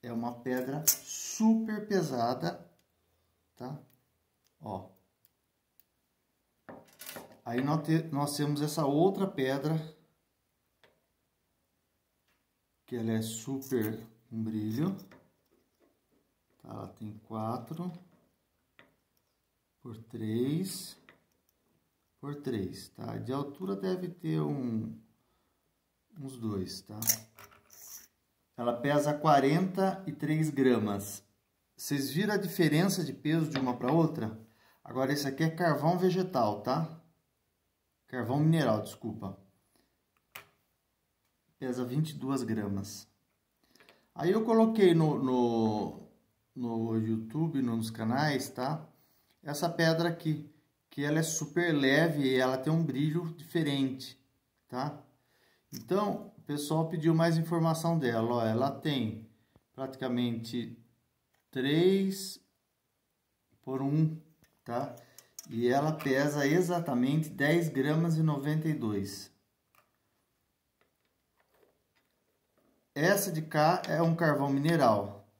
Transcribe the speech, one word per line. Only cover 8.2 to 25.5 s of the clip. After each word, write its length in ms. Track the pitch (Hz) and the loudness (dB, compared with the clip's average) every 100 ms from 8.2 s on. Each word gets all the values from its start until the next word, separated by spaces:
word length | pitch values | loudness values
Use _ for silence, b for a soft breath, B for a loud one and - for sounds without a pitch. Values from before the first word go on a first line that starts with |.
| 147 - | -2 -2
temos 260 | 147 143 | -2 0
essa 240 | 151 160 143 | -2 0 0
outra 400 | 143 185 196 190 | 4 4 4 -4
pedra, 520 | - 131 135 143 160 156 - _ _ _ _ _ _ _ _ _ _ _ _ _ _ _ _ _ _ _ _ _ _ _ _ _ _ _ _ _ | 0 0 0 0 -2 -4 -16 _ _ _ _ _ _ _ _ _ _ _ _ _ _ _ _ _ _ _ _ _ _ _ _ _ _ _ _ _
que 120 | 123 | -4
ela 140 | 113 | 0
é 100 | 113 | 0
super 840 | 110 - - 135 - 123 107 113 - _ _ | -2 -8 -8 -8 -2 0 0 -4 -12 _ _
com 140 | 113 | -6
brilho. 500 | 110 107 107 110 170 196 - - _ _ _ _ _ _ _ _ _ _ _ _ _ _ | -4 -4 -4 -2 -2 -4 -12 -20 _ _ _ _ _ _ _ _ _ _ _ _ _ _
Tá? 80 | - | -16
Ela 180 | - - | -14 -14
tem 300 | - 110 110 | -14 -14 -14
quatro 680 | _ 110 110 123 - 160 175 165 - _ _ _ _ _ _ _ - _ _ _ _ _ _ _ _ _ | _ -6 -4 -4 -6 -10 -8 -10 -20 _ _ _ _ _ _ _ -20 _ _ _ _ _ _ _ _ _
por 140 | 127 110 | -16 -16
três 1000 | - 117 107 110 131 156 190 - - - - - _ _ _ _ _ _ _ _ _ _ | -14 -8 -2 0 0 0 -4 -8 -12 -18 -20 -20 _ _ _ _ _ _ _ _ _ _
por 160 | 139 143 | -12 -8
três, 540 | 131 113 92 - - | -4 -4 -4 -8 -16
tá? 260 | - 113 110 | -12 -10 -8
De 140 | 110 | -6
altura 440 | 135 143 - 185 196 | -6 -6 -8 -6 -4
deve 340 | 190 185 180 | -4 -4 -6
ter 320 | - 160 156 | -8 -4 -2
um, 580 | 151 143 123 110 110 - _ _ _ _ _ | -2 -4 -2 -4 -6 -10 _ _ _ _ _